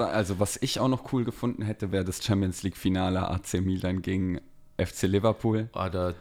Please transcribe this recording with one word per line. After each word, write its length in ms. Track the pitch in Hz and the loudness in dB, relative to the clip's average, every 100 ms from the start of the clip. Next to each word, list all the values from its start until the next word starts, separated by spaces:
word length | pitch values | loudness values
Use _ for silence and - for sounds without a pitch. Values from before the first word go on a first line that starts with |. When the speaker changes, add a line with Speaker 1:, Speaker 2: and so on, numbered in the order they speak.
| 98 | 0
Speaker 1:
sa-, 20 | |
also 280 | 104 95 95 | 0 0 0
was 160 | 101 - | 0 0
ich 200 | 127 - | -2 0
auch 80 | 131 | 0
noch 240 | 127 - | 0 0
cool 120 | 131 | -2
gefunden 380 | 117 - 120 - | 0 -2 -4 -2
hätte, 300 | 107 107 98 | -4 -4 -2
wäre 120 | 98 | 0
das 200 | 92 - | 0 -2
Champions 380 | - 98 95 - | 0 2 2 0
League-Finale 560 | 95 - 95 92 92 90 - | -4 0 0 2 2 0 0
A 120 | 90 | -2
C 180 | - 90 | -2 -2
Milan 420 | 95 92 92 92 | 0 0 0 -2
gegen 380 | 90 95 92 87 - - - - | 0 0 0 -2 -8 -20 -10 -4
F 120 | 90 | -4
C 140 | - 95 | 0 2
Liverpool. 600 | 98 110 104 113 110 113 | 4 4 2 2 0 -2
Speaker 2:
Ah, 160 | - 92 | -4 -4
da 260 | 92 90 87 | -2 -2 -4